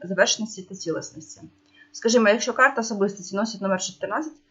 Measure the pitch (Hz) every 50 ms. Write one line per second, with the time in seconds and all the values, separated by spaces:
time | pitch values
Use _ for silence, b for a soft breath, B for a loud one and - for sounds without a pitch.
0 | - 175 196 180 202 - - - 214 220 - 190 185 - 190 185 - 170 151 135
1 | 135 - - 156 - - - - - - _ _ _ b b b b b b -
2 | - 226 226 247 226 208 208 240 - 254 233 - 254 269 262 240 226 - 226 202
3 | 196 208 202 - - - 190 196 220 220 - 185 196 190 190 185 - - - -
4 | - - 208 254 320 311 - _ _ _